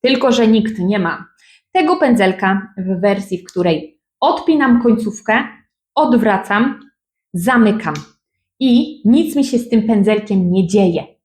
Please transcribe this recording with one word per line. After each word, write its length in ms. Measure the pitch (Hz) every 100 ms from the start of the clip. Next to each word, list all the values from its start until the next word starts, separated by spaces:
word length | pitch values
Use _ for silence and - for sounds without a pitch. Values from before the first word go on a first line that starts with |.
tylko 320 | 247 254 269
że 160 | 233 220
nikt 300 | 220 220 -
nie 200 | 180 208
ma 260 | 170 147 - _ _ _ _
tego 240 | 370 311 -
pędzelka 800 | 277 233 190 190 190 196 - -
w 240 | 185 185
wersji, 380 | 202 202 - 180
w 120 | -
której 500 | 185 175 156 - _ _ _
odpinam 640 | 277 320 - 311 262 240
końcówkę, 640 | 240 208 214 - - 226 - - _ _ _
odwracam, 880 | - 285 240 220 190 - 208 262 - - _ _ _ _
zamykam 640 | 170 190 247 214 - 165 151 - _ _ _ _ -
i 420 | 262 240 311 -
nic 320 | 208 277 320 285
mi 80 |
się 140 | 269 240
z 100 | -
tym 140 | 226
pędzelkiem 680 | 214 214 196 214 214 196 180
nie 160 | 185 180
dzieje. 520 | 202 185 160 - _